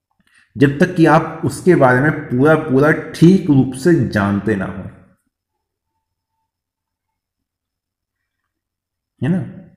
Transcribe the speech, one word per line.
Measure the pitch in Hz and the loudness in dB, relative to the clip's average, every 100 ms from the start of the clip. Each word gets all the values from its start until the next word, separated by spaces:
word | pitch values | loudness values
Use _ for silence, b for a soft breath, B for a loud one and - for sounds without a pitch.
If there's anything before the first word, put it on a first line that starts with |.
| _ _ _ _ _ - | _ _ _ _ _ 0
जब | 139 143 | 0 2
तक | 180 | -2
कि | - 160 | 2 2
आप | 156 - - | 2 0 -6
उसके | 131 - 185 | -8 -2 0
बारे | 160 131 123 | 4 4 2
में | 151 | 0
पूरा | 151 - 123 147 | -4 -6 0 2
पूरा | 156 123 131 151 | 2 0 0 0
ठीक | 160 - - 165 190 156 | -2 -8 4 4 4 2
रूप | 135 123 | 2 0
से | - 175 160 101 | -2 0 0 0
जानते | 107 101 101 107 98 | -2 -2 -2 -4 -4
ना | |
हो, | 95 95 - - _ _ _ _ _ _ _ _ _ _ _ _ _ _ _ _ _ _ _ _ _ _ _ _ _ _ _ _ _ _ _ _ _ _ _ _ _ _ _ _ _ _ | -6 -10 -16 -18 _ _ _ _ _ _ _ _ _ _ _ _ _ _ _ _ _ _ _ _ _ _ _ _ _ _ _ _ _ _ _ _ _ _ _ _ _ _ _ _ _ _
है | 131 | -4
ना? | 180 120 - - | -4 -6 -14 -20